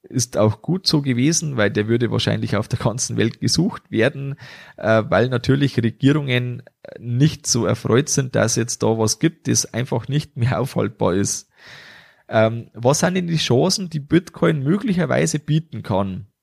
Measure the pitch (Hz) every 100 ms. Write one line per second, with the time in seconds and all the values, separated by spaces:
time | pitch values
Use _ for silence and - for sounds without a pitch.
0 | - 131 123 - 107 104 - 185 - 156
1 | 139 120 139 165 156 127 104 104 104 117
2 | 113 113 - 110 113 104 - 117 120 117
3 | - 113 110 - - - 180 - - 107
4 | 120 135 139 135 - - - - 104 110
5 | 107 - 123 123 - 135 139 - 117 -
6 | 135 151 143 123 123 123 - _ - -
7 | 117 120 151 - - 117 95 - - 113
8 | 151 - 131 110 110 120 117 - 117 113
9 | 110 - 165 - - 113 - 113 123 127
10 | 110 143 - - 120 85 131 - 104 -
11 | 98 92 101 - - _ - - - -
12 | - _ - 110 110 117 117 110 120 156
13 | 180 185 170 160 - 123 175 180 185 151
14 | 143 160 185 - 170 156 135 202 226 180
15 | 147 127 160 151 - 156 160 110 - 95
16 | 98 92 101 _